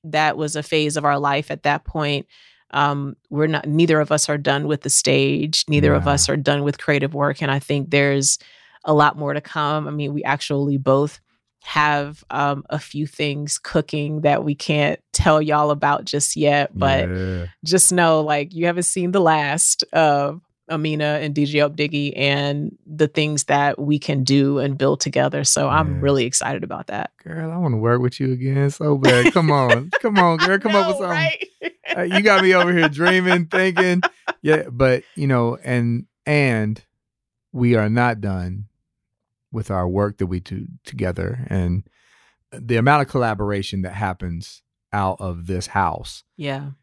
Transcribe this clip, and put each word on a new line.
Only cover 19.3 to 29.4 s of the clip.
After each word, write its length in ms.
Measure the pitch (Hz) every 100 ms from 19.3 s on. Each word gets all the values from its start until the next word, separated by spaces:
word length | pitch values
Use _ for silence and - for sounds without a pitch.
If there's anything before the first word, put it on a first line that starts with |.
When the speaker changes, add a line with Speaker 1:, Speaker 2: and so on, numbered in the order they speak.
| 156 147 156 - - -
Speaker 1:
of 500 | 165 156 143 143 165 _ _ -
Amina 500 | 160 156 151 147 151
and 120 | 151 147
D 100 | 143
J 160 | 147
Up 140 | 147 151
Diggy 380 | 147 151 143 -
and 600 | 139 143 143 147 147 - -
the 200 | 151 147
things 380 | - 151 147 -
that 340 | 143 143 -
we 180 | 143 151
can 240 | - 143
do 340 | 131 139 139 139
and 180 | 139 135
build 220 | 135 143
together. 440 | 147 135 139 147
So 240 | 139 151 143
I'm 260 | 147 151 139
Speaker 2:
Yeah. 60 |
Speaker 1:
really 240 | 139 139 123
excited 380 | - - 139
about 240 | - - -
that. 240 | 101 - _
Speaker 2:
Girl, 280 | 165 160 160
I 60 | 170
wanna 200 | 165 113
work 240 | 113 123
with 180 | 123 -
you 120 | 131
again 380 | 127 131 139 139
so 260 | - 151 143
bad. 340 | 135 123 123
Come 180 | 185